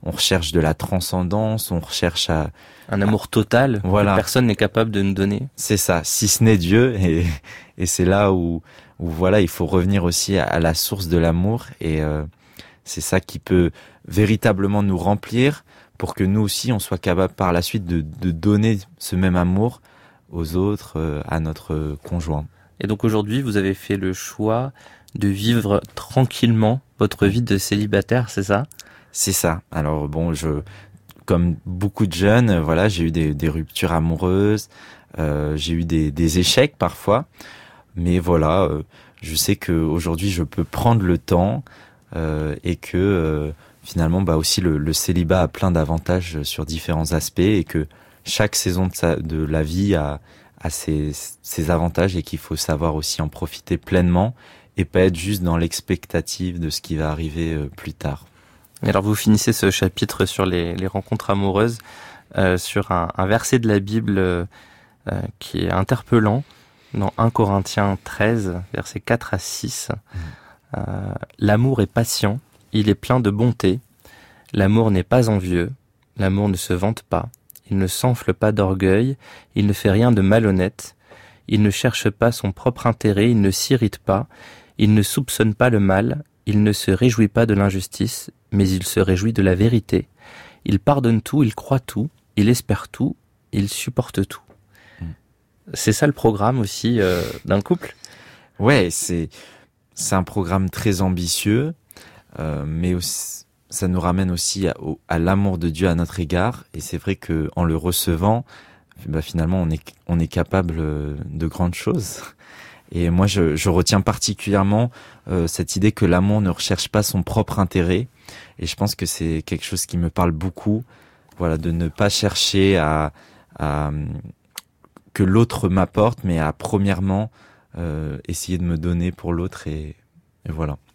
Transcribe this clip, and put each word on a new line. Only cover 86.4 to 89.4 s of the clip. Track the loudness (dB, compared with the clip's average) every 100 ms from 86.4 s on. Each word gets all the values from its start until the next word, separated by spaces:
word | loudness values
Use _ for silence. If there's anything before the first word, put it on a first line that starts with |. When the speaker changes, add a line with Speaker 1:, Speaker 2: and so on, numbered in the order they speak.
| 0
Speaker 2:
il | 2
ne | 4
se | 2 0
réjouit | 2 4 4 2
pas | 4 2
de |
l'injustice, | 4 2 0 -4 -4 -4 -4 -14 -20 -4
mais | 2 2
il | 2
se | 0 0
réjouit | 2 2 2
de | 2